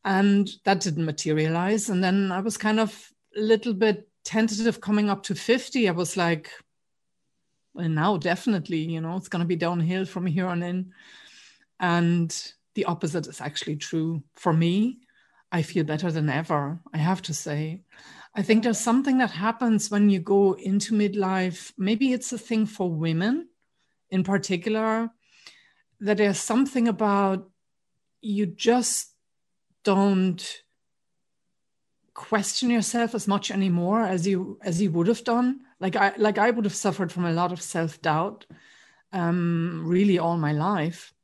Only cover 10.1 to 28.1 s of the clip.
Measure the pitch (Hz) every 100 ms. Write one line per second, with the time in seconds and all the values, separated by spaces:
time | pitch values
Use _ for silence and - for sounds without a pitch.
10.1 | 185 180 160 185 175 175 180 185 - -
11.1 | - - - - _ _ _ 180 170 170
12.1 | 170 165 - - - _ - 185 170 160
13.1 | 165 123 - 143 151 - 147 - 165 160
14.1 | 165 - _ 180 160 170 185 233 254 _
15.1 | _ _ _ _ 175 156 180 156 151 175
16.1 | 160 151 135 165 151 143 170 - 160 156
17.1 | 185 185 151 165 147 156 175 _ - -
18.1 | - - 214 196 220 240 214 240 247 277
19.1 | 262 226 165 214 233 240 214 - 208 208
20.1 | 190 165 196 196 - 190 202 - 220 208
21.1 | 202 190 190 185 175 - - 190 220 269
22.1 | 247 - 233 - 220 214 - 180 160 165
23.1 | 160 202 294 339 _ _ _ _ _ _
24.1 | 185 185 196 196 180 214 220 220 220 226
25.1 | _ _ _ - - _ _ _ _ 202
26.1 | 208 208 190 - 233 277 262 233 190 214
27.1 | 202 196 190 - _ _ _ _ _ _